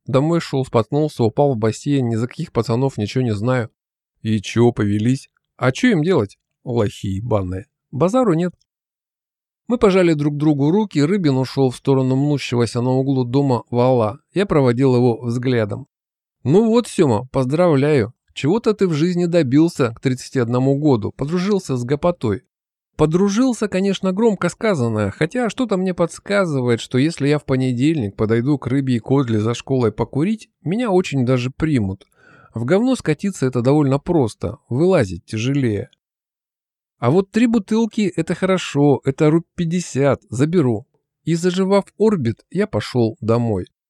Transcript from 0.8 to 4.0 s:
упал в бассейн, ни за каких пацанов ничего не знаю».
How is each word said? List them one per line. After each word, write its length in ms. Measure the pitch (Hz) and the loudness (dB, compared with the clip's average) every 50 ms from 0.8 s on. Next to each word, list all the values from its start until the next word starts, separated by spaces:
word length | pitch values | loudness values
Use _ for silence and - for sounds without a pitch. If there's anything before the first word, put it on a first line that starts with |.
| 110 - - 143 156 151 - - 120 | 0 0 0 -2 -2 -2 -2 0 0
упал 320 | 107 - - 147 143 135 | 0 2 2 0 0 0
в 40 | 110 | 0
бассейн, 500 | 104 113 110 - - 147 143 139 127 117 | 0 -2 -2 -2 -4 -2 0 0 0 0
ни 80 | 117 | -2
за 100 | 110 120 | -2 -4
каких 240 | 120 - - 156 - | -4 -6 -8 -12 -6
пацанов 460 | - 120 110 - 117 117 135 139 - | -4 -4 -2 -2 0 -2 -2 -2 -2
ничего 260 | - 104 101 - 131 127 | -4 -6 -4 -2 -2 -2
не 120 | 120 107 | -2 -2
знаю». 360 | 98 101 123 127 135 113 - _ _ _ _ _ _ | -2 -2 -2 -2 -2 -4 -6 _ _ _ _ _ _